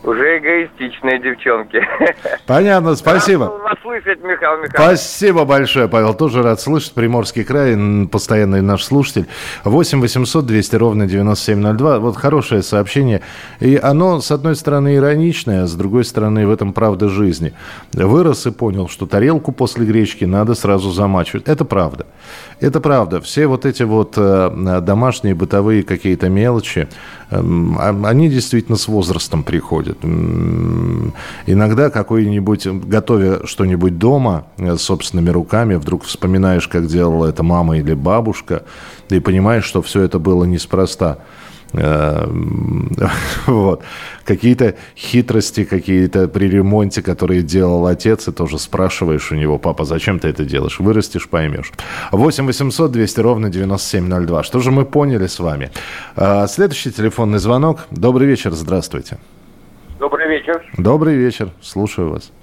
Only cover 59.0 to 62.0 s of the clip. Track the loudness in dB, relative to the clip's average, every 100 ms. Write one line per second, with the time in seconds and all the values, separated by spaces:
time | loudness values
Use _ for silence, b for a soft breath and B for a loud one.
59 | -10 -16 -18 -20 -20 -20 -20 -20 -20 -6
60 | -4 -2 0 -2 -2 -6 -6 -2 2 2
61 | 2 2 0 -2 -10 -10 -10 -6 -4 -4